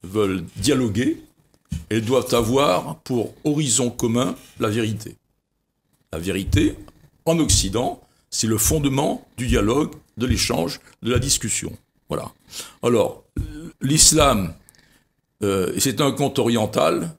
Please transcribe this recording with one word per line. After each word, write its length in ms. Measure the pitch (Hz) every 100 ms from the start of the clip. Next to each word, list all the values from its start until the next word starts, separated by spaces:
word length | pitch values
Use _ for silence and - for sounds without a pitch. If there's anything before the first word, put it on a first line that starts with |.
veulent 400 | 90 104 101 92 85 -
dialoguer, 640 | 101 135 123 101 190 339 - _ _ _ _ - -
elles 140 | 107
doivent 300 | 110 131 113
avoir 640 | 120 110 131 143 90 82 -
pour 340 | - 127 104 -
horizon 460 | 151 147 147 110 123
commun 460 | 110 120 117 135 254 - -
la 100 | 113
vérité. 460 | 107 110 107 107 - _ _ _ _ _ _ _ _ _
La 80 | 82
vérité, 560 | 87 95 85 135 - - - _ - _ -
en 140 | 165
Occident, 600 | 135 - 95 104 127 - _ _ _
c'est 180 | - 110
le 100 | 110
fondement 680 | - 156 139 135 147 233 - -
du 100 | 123
dialogue, 440 | 117 101 127 160 - _ -
de 80 | 123
l'échange, 540 | 104 - 117 - - - _
de 80 | 113
la 80 | 123
discussion. 520 | 139 135 110 - - - _ _ _
Voilà. 220 | - - - _ - - -
Alors, 420 | 120 120 - - _ - - 151 160 -
l'islam, 720 | 135 151 - 156 143 113 87 - - _ _ _ _ _ _ _
euh, 300 | 101 98 90 -
c'est 240 | 135 110
un 100 | 143
conte 280 | 135 139 131
oriental 760 | 117 117 107 117 151 175 170